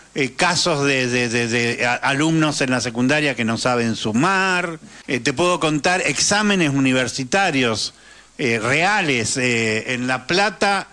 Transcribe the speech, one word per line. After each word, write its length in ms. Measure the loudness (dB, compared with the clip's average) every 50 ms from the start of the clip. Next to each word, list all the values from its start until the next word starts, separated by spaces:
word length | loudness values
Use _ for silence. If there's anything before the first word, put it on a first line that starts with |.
| -20 -10 -4
eh, 200 | -4 -4 -2 -2
casos 520 | 0 0 0 2 0 0 0 0 0 0
de, 220 | 0 0 0 0 0
de, 200 | 0 0 0 0
de, 200 | 0 -2 -2 0
de 360 | 0 0 0 -2 -2 -2 -2
a-, 100 | -2 0
alumnos 680 | 0 0 0 0 2 2 2 2 2 2 2 0 -2
en 100 | 0 0
la 100 | 0 -2
secundaria 540 | -2 -4 -2 0 0 2 2 2 0 0 0
que 100 | 0 -2
no 140 | -2 0 0
saben 380 | 0 0 2 2 0 0 -2
sumar. 840 | -2 -2 -2 0 2 2 2 2 2 2 0 0 0 -2 -4 -8 -10 -14 -20 -20 -14 -8 -6
Eh, 100 | -4 -2
te 140 | -2 -2
puedo 260 | 0 2 2 2 2 2
contar 420 | 0 0 0 0 2 2 0 0 0
exámenes 640 | -2 -2 0 0 0 2 2 2 2 2 2 2 2
universitarios, 1200 | 2 2 2 2 2 2 0 -2 -4 -6 -4 0 0 2 2 2 2 2 2 2 0 -2 -4 -8 -10 -14 -20 -20 -20 -20 -20 -16 _ -4
eh, 220 | -2 0 0 0
reales, 720 | 0 0 0 2 2 2 2 0 0 0 0 0 -2 -2 -2
eh, 580 | -2 0 0 0 0 0 0 -2 -2 -4 -4 -6
en 120 | -4 -2
La 220 | -2 -4 -4 -2 -2
Plata, 580 | 0 2 0 0 0 0 0 0 0 0 -4 -8